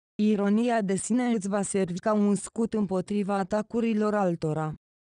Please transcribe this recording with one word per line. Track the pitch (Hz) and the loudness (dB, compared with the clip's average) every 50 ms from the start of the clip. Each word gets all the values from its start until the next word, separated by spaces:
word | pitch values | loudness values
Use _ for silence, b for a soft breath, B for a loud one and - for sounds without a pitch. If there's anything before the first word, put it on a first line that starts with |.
| _ _ _ - 208 | _ _ _ 0 2
Ironia | 214 214 196 202 202 208 220 240 247 233 226 208 | 2 2 2 2 2 2 2 2 2 0 0 0
de | 185 190 | 0 -2
sine | 180 - - 220 254 247 | -2 -2 0 0 0 2
îți | 247 226 226 180 202 | 0 0 0 -2 -2
va | 202 208 196 | -2 -2 -2
servi | - - 196 190 180 175 185 | -2 0 -2 -2 -2 -4 -4
ca | - 226 214 | -2 0 2
un | 214 208 202 202 | 2 4 2 2
scut | 180 - - - - 226 214 - | 0 -2 -6 -4 -4 -2 -2 0
împotriva | 214 208 170 190 185 180 - 208 208 202 185 202 | -2 -2 0 -2 -4 -2 -2 -2 -2 -2 0 -2
atacurilor | 196 196 185 214 214 214 - - 240 226 233 220 208 214 214 208 | -2 -2 -2 -2 -4 -4 -2 -2 -2 0 2 2 2 2 2 2
altora. | 208 196 180 170 170 - 156 151 156 156 156 151 - _ _ _ _ | 2 2 0 0 0 -2 -2 -2 -2 -4 -4 -6 -10 _ _ _ _